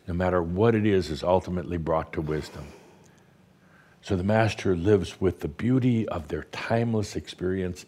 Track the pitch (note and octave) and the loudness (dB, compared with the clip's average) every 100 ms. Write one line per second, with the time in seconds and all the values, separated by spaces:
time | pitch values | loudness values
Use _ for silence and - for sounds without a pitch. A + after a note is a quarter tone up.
0 | - F2 F#2 F2+ E2+ F2+ A#2 A2 G#2 G2 | -6 -2 2 2 0 4 4 4 4 2
1 | D#2+ D2+ F2 F#2 F2+ F2+ E2 F2 D#2 D#2+ | 0 -4 2 2 2 -4 -4 -4 0 -2
2 | D#2+ F2+ D2+ D2+ - - C#2+ - - - | -2 -6 -4 -4 -6 -12 -16 -18 -20 -20
3 | - _ _ _ _ _ _ - _ _ | -20 _ _ _ _ _ _ -20 _ _
4 | - F#2+ F#2+ A2 A2 - G2 F2 F2+ G2+ | -4 -2 2 4 2 0 0 0 4 4
5 | E2 - F#2 - D#2 D2 A2+ B2+ B2+ A2+ | 2 -2 -2 0 -6 -4 0 2 2 2
6 | G#2+ F2+ D#2 D#2 - - - A#2 A#2 A2+ | 0 -6 -6 -8 -8 -10 -2 0 2 0
7 | G2 - - - F2+ F#2+ F2+ E2+ | -2 -6 -10 -6 -4 -2 -4 -6